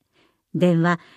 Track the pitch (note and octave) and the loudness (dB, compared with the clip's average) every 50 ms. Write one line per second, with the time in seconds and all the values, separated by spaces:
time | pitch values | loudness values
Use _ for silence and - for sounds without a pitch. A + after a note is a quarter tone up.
0 | _ _ _ _ _ _ _ _ _ _ - D#3+ F3 F3+ F3 E3 E3 F3 F3 - | _ _ _ _ _ _ _ _ _ _ -4 -2 0 0 2 2 0 0 -2 -4
1 | - - _ | -8 -14 _